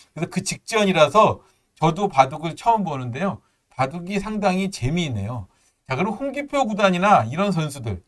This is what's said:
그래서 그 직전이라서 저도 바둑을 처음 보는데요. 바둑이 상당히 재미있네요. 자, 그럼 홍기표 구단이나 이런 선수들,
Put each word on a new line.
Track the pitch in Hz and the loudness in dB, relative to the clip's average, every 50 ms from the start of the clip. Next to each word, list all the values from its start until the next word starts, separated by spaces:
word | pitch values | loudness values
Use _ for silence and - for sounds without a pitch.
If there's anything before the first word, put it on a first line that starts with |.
| - _ _ | -20 _ _
그래서 | 151 165 165 | -8 -8 -6
그 | - 185 190 | -4 -6 -4
직전이라서 | - - - - - 226 220 208 190 185 165 151 135 127 208 214 151 101 - - _ _ _ _ _ _ | -4 -6 -8 -6 -2 0 2 2 4 4 6 4 6 6 6 6 6 4 0 -8 _ _ _ _ _ _
저도 | _ 156 165 165 190 208 196 | _ 0 0 2 0 -2 2
바둑을 | - - 135 131 156 151 160 165 156 | 4 4 2 2 0 -6 -8 -8 -8
처음 | - - 233 226 214 190 | -2 0 2 2 2 0
보는데요. | 160 143 135 127 123 117 139 185 196 131 - _ _ _ _ _ _ | -2 -4 -4 -6 -6 -6 -4 -4 -4 -4 -6 _ _ _ _ _ _
바둑이 | _ - 135 135 160 175 170 180 208 202 | _ -4 -4 -4 -4 -6 -8 -6 -4 -4
상당히 | 196 214 214 208 202 190 185 185 196 190 | -4 -4 -4 0 0 2 2 2 0 -2
재미있네요. | - - 117 131 160 180 170 147 117 101 98 107 127 98 95 - _ _ _ _ _ _ _ - | -4 -4 -4 -2 -2 -2 -2 -2 -4 -4 -4 -6 -6 -8 -10 -12 _ _ _ _ _ _ _ -8
자, | - | -4
그럼 | - 185 220 214 | -2 -2 -2 -2
홍기표 | - 269 277 269 285 285 - - 277 269 214 | -4 -6 -6 -6 -6 -8 -4 -2 0 0 0
구단이나 | 214 190 208 190 180 175 185 208 196 147 117 | 2 2 2 2 2 2 4 4 4 4 4
이런 | 113 135 165 202 208 | 0 -2 -2 -2 0
선수들, | 180 160 156 147 131 135 117 113 98 87 - | 0 -2 -2 -4 -6 -8 -8 -8 -8 -8 -10